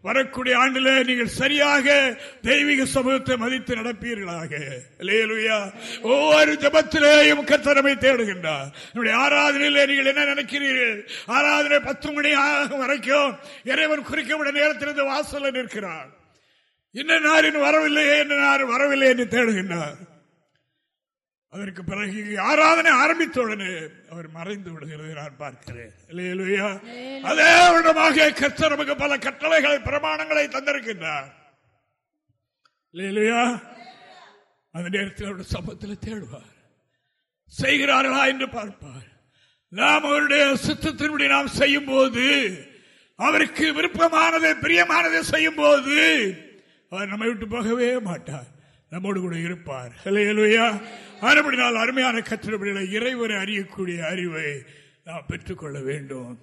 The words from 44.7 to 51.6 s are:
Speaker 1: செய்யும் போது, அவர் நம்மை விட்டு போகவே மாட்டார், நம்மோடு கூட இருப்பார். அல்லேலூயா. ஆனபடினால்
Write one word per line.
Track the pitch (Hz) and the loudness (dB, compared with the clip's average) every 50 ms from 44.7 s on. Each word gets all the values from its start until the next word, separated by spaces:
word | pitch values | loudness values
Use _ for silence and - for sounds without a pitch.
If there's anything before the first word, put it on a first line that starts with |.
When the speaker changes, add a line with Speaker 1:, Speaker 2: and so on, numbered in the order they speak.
| 330 339 349 339 311 330 339 330 330 330 320 - - | 2 2 4 4 2 0 0 2 0 -2 -2 0 0
Speaker 1:
செய்யும் | 320 311 320 311 311 | 0 0 0 0 2
போது, | 294 294 294 277 254 277 285 302 311 320 320 285 220 196 185 160 - - - - _ _ _ _ _ _ | 4 4 4 4 4 0 2 2 4 4 2 2 0 -2 -4 -8 -16 -20 -20 -20 _ _ _ _ _ _
அவர் | - 185 202 196 | -10 -10 -8 -8
நம்மை | 196 214 220 233 | -8 -6 -4 -6
விட்டு | 240 202 220 208 220 | -6 -6 -8 -10 -8
போகவே | 240 220 220 233 254 240 240 254 254 220 190 | -6 -4 -2 -2 0 0 0 -2 -2 -4 -6
மாட்டார், | 175 143 - - 143 143 123 - _ _ _ _ _ _ _ _ 160 | -8 -10 -10 -12 -14 -14 -14 -18 _ _ _ _ _ _ _ _ -14
நம்மோடு | 175 185 202 196 190 180 | -10 -6 -4 -4 -4 -4
கூட | 180 170 165 165 170 | -6 -6 -6 -6 -8
இருப்பார். | 180 175 - - 135 131 123 120 120 - - 190 | -8 -10 -12 -12 -12 -12 -12 -14 -18 -12 -4 -2
அல்லேலூயா. | 196 208 208 202 214 214 214 208 220 226 226 233 208 202 - - - - - - - - - 247 | 0 2 2 2 2 2 4 4 4 4 4 2 0 -4 -10 -14 -18 -18 -20 -20 -16 -4 2 4
ஆனபடினால் | 294 302 294 294 262 247 | 4 4 4 2 0 0